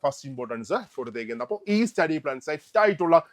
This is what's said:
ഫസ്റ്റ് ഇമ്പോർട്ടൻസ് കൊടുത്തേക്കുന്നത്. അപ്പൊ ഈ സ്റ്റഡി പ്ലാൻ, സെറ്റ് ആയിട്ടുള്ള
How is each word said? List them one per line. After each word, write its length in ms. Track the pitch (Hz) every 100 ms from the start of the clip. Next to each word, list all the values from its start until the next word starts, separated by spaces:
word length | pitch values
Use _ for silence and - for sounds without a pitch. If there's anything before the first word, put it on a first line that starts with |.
| 143
ഫസ്റ്റ് 200 | - 135
ഇമ്പോർട്ടൻസ് 440 | 123 120 117 110 214 202 -
കൊടുത്തേക്കുന്നത്. 480 | 117 117 113 117 123
അപ്പൊ 100 | 208 -
ഈ 40 | 208 233
സ്റ്റഡി 280 | - 160 156
പ്ലാൻ, 140 | 143 131 -
സെറ്റ് 300 | 151 - 214
ആയിട്ടുള്ള 340 | 208 180 170 165 -